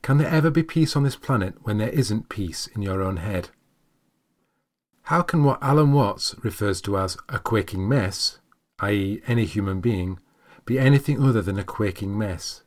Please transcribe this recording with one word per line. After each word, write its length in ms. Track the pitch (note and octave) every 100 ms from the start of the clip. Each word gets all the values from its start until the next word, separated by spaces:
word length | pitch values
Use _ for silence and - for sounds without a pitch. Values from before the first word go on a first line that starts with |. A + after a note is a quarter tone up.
Can 180 | - C#3+
there 100 | D3+
ever 200 | D#3 D#3+
be 140 | D#3
peace 320 | D#3+ E3 D#3 D3
on 80 |
this 140 | C#3 -
planet 380 | - B2+ F#2 -
when 140 | - G#2+
there 120 | A2
isn't 400 | D#3 A#2 G#2+ -
peace 380 | - F2+ - -
in 140 | G#2+
your 220 | G2 F#2+
own 140 | F#2+ G2
head? 320 | F2+ F#2 F2 _ _ _ _ _ _ _ _ _ _ _ _ _ _ _
How 180 | - E3
can 220 | F3 E3
what 180 | C#3+ B2+
Alan 300 | C3+ D3 D3
Watts 420 | C#3+ G#2+ - - -
refers 380 | A2+ - G#2 F#2
to 140 | - G2
as 200 | F#2+ - -
a 120 | B2+
quaking 500 | - A2 F#2+ F#2+ F#2+
mess, 500 | C3+ F#2+ F#2 - - _ _ _ -
i 120 | G2+
e 300 | G#2 G2 G#2+ -
any 160 | A#2
human 380 | G2+ G#2 G2 F#2+
being, 360 | A#2+ G2+ F2+ F#2 _ _ _ - -
be 140 | C3
anything 420 | C3+ C#3 C#3+ D3
other 200 | C3+ A2+
than 180 | F#2 G2
a 60 | G2
quaking 520 | - G#2 F#2+ G2 G2+
mess? 460 | G#2+ F2 - -